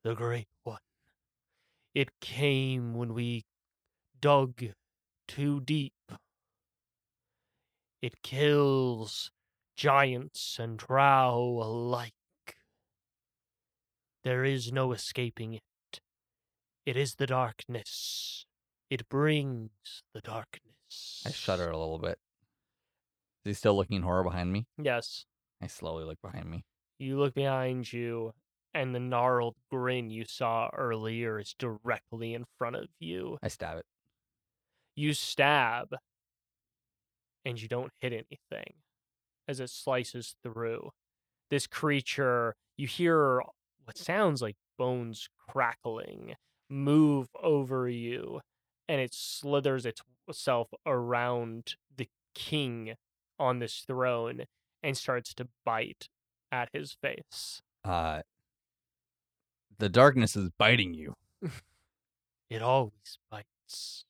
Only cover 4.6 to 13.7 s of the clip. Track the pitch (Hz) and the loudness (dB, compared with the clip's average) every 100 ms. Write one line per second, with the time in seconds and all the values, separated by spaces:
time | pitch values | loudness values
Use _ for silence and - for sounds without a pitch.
4.6 | 117 - _ _ _ _ - - 143 143 | -10 -10 _ _ _ _ -14 -2 0 0
5.6 | 131 151 139 _ - - _ _ _ _ | 0 0 0 _ -20 -20 _ _ _ _
6.6 | _ _ _ _ _ _ _ _ _ _ | _ _ _ _ _ _ _ _ _ _
7.6 | _ _ _ _ 123 - - 131 147 147 | _ _ _ _ -10 -8 -8 2 4 6
8.6 | 139 135 127 117 107 - - _ _ _ | 6 4 2 -2 -6 -8 -10 _ _ _
9.6 | _ - 147 139 135 123 139 - - - | _ -2 4 6 4 0 -6 -10 -8 -6
10.6 | 117 110 - 131 139 135 127 120 123 120 | -6 -6 2 6 8 8 6 4 2 0
11.6 | 110 117 120 123 117 _ _ _ - - | -2 -2 0 -2 -4 _ _ _ -20 -20
12.6 | _ _ _ _ _ _ _ _ _ _ | _ _ _ _ _ _ _ _ _ _
13.6 | _ | _